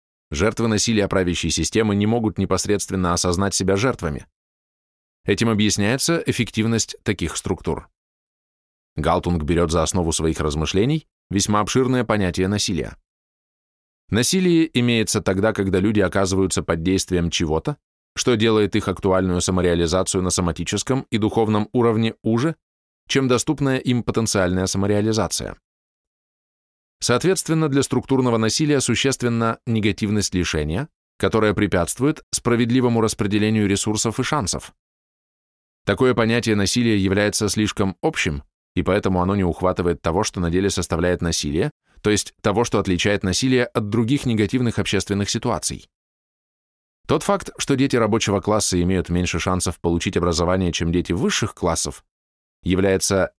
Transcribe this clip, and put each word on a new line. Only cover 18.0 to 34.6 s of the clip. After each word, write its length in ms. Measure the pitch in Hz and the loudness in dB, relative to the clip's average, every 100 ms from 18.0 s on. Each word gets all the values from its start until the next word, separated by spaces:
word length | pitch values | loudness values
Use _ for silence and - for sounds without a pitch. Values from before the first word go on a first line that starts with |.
| _ - | _ -4
что 180 | - | 0
делает 400 | 117 113 107 104 | 2 4 4 2
их 140 | 107 98 | 0 -2
актуальную 520 | 90 98 92 92 87 | -2 2 2 2 0
самореализацию 840 | 92 90 87 85 82 92 95 95 | 0 2 2 2 2 0 0 -2
на 80 | 90 | 0
соматическом 760 | - 87 80 85 101 - 131 - | 0 -2 -2 -4 -4 -2 -4 -2
и 80 | 110 | -2
духовном 500 | 104 113 110 107 104 | 0 0 0 0 0
уровне 440 | 123 117 110 113 - | 0 2 2 0 -2
уже, 320 | 110 117 160 156 _ _ _ _ - | -2 0 0 -4 _ _ _ _ -4
чем 220 | 139 131 | 0 2
доступная 500 | 123 - 147 139 131 | 2 0 0 0 0
им 240 | - 123 | 0 -2
потенциальная 640 | 107 113 113 101 90 92 95 | 0 -2 0 0 2 0 0
самореализация. 880 | 98 98 104 107 110 90 - 50 - _ _ _ _ _ _ _ _ _ _ _ _ _ - | -2 0 0 0 0 -2 -4 -8 -12 _ _ _ _ _ _ _ _ _ _ _ _ _ -8
Соответственно, 680 | - 120 170 190 - 160 156 | 0 0 2 0 0 0 2
для 120 | 139 | 0
структурного 540 | 139 127 - 131 127 117 | 0 -2 0 0 2 2
насилия 440 | 110 - 151 139 | 0 0 0 0
существенна 760 | - 113 135 127 120 117 113 113 | 0 0 0 0 -2 0 -2 -4
негативность 680 | - 113 104 95 104 104 - | -2 0 0 -2 -2 0 0
лишения, 540 | 90 85 80 76 87 147 _ _ - | -2 -2 -2 -2 -4 -6 _ _ -4
которая 360 | 95 113 107 | 0 2 2
препятствует 720 | 101 101 92 85 - 139 156 - | 2 2 2 0 -2 -2 -2 -6
справедливому 720 | - 120 117 117 127 123 117 | -4 0 2 2 2 2 2
распределению 680 | 110 - 104 104 107 110 101 | 0 0 0 2 2 2 2
ресурсов 520 | 98 - 104 117 107 | 2 0 0 -2 -2
и 20 | |
шансов. 520 | 123 151 95 - | -2 -2 -2 -6